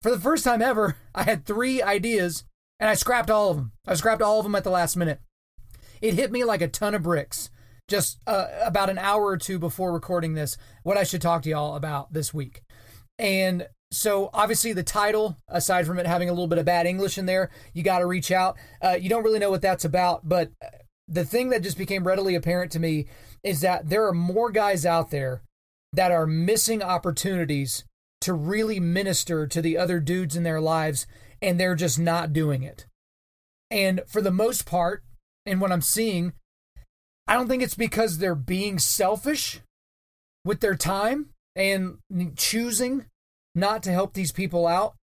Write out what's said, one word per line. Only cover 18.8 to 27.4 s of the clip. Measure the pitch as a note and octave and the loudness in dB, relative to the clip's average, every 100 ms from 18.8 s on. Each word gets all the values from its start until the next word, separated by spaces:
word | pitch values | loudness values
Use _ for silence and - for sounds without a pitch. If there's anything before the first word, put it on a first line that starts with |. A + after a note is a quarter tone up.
Uh, | F#3+ F3+ | 0 0
you | F#3 | 0
don't | A3+ | 2
really | A3 G#3+ | 2 2
know | G3+ | 2
what | F#3 | 2
that's | F#3+ F3+ E3 | 2 0 0
about, | F3+ F3+ E3 D#3 | 2 2 0 2
but | F3+ D#3+ - - - - _ - | 2 2 -6 -20 -20 -20 _ -8
the | E3+ | -4
thing | D#3 A#3 B3+ | 0 0 2
that | B3 | 0
just | F#3 E3+ | 0 -4
became | F#3+ G3 F3+ | -4 -2 0
readily | F#3+ G3 | 2 2
apparent | F3 E3+ F3 F3+ | 0 0 -2 -2
to | D#3+ | -2
me | E3 D#3 C#3+ - - - | 0 -2 -4 -12 -20 -10
is | G3+ D#3 | -4 0
that | F3+ F3 D#3 | 0 0 0
there | G3+ G#3+ | 0 2
are | |
more | E3+ F3 F#3+ A#3 | 2 0 0 2
guys | G#3 G3+ F#3 | 2 2 2
out | E3+ E3 - | 2 2 0
there | C#3+ C3 B2+ - _ _ _ _ | -4 -4 -6 -12 _ _ _ _
that | - F#3 | 0 4
are | E3+ D#3 | 4 2
missing | D#3+ E3+ A3 A3 A3 | 0 2 2 2 -2
opportunities | F#3 F3 F3+ D3 F#3 F3+ | -2 -2 -2 -4 -2 -2